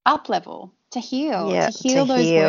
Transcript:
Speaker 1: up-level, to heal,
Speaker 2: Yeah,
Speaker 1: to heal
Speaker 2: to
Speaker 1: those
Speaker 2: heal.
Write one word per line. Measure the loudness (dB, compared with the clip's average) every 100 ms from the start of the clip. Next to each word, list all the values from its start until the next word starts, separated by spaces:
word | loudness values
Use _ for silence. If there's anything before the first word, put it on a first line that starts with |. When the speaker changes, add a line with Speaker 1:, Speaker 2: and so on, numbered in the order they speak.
Speaker 1:
up-level, | -2 -2 -2 -4 -6 -14 -18 _ _
to | -12
heal, | -6 -4 -2 -2 -2
Speaker 2:
Yeah, | 0 0
Speaker 1:
to | -2
heal | 0 2
Speaker 2:
to | 2
Speaker 1:
those | 2 4
Speaker 2:
heal. | 4